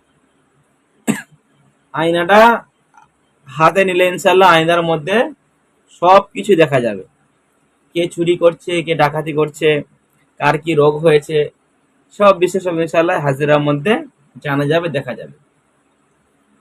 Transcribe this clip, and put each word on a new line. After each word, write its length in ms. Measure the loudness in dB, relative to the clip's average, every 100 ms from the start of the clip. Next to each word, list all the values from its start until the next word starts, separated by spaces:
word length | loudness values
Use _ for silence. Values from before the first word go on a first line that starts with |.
| _ _ _ _ _ _ _ _ _ _ -10 -10 -12 _ _ _ _ _ _
আয়নাটা 720 | -6 -4 -2 2 6 6 2 -6 _ _ _ _ _ _ _ _
হাতে 360 | 0 0 2
নিলে 220 | 0 0 0
ইনশাআল্লাহ 420 | 0 0 4 4
আয়নার 320 | 4 2 0
মধ্যে 340 | 0 -4 -2 -4 -4 -8 _ _ _ _ _ _
সব 200 | 4 4 2
কিছু 240 | -8 -2 2
দেখা 240 | 2 0
যাবে। 220 | -4 -8 -14 _ _ _ _ _ _ _ _
কে 120 | -6 -6
চুরি 280 | -4 -2 2
করছে, 460 | 0 0 -6 -6
কে 120 | -4
ডাকাতি 380 | 0 0 -2 -6
করছে, 500 | -4 -4 -2 -2 -2 -4 _ _ _ _ _
কার 200 | -2 -2
কি 160 | -2
রোগ 220 | 2 2 2
হয়েছে, 540 | 2 2 0 -4 -4 -10 _ _ _ _ _
সব 200 | 0 2 2
বিষয় 240 | 0 -2
সব 200 | -4 -4
ইনশাআল্লাহ 380 | -2 -2 0 -2
হাজিরার 400 | -4 -4 0 0
মধ্যে 320 | 0 -2 -2 -4 -6 _ _ -14
জানা 220 | -6 -4 -2
যাবে, 220 | -2 -2
দেখা 260 | -8 -10
যাবে। 220 | -14 -16 -20 _ _ _ _ _ _ _ _ _ _ _ _